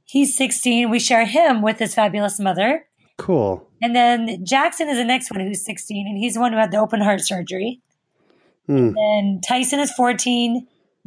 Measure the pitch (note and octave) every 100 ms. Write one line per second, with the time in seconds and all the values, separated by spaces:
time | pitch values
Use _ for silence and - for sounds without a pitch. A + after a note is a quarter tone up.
0 | - C4+ C#4 - - - B3+ A#3 A#3+ A3+
1 | - A#3+ A3 C4 E4 A#3 G#3+ A3 A3 -
2 | G#3 G#3 G3+ G3 G3 F3+ G#3+ D#4+ - _
3 | _ - - E3+ G#2 F2+ - - A#3+ A#3+
4 | A#3+ A#3+ A3+ G3+ F3+ C4+ D#4+ - D#4 B3
5 | A#3+ B3+ - G#3 F#3+ G3 - G3+ - G3+
6 | G3+ G3 A#3 A3 A#3+ A3 G#3+ G3+ G#3+ A3
7 | G#3 F#3+ E3+ F#3+ F3 F3+ G#3+ B3 _ _
8 | _ _ _ _ _ _ - C#3+ A#2+ G#3+
9 | G#3+ G#3 G3+ F#3+ - B3+ B3+ C#4+ C#4+ -
10 | B3 B3 B3 A#3+ A#3+ A#3+ - _ _ _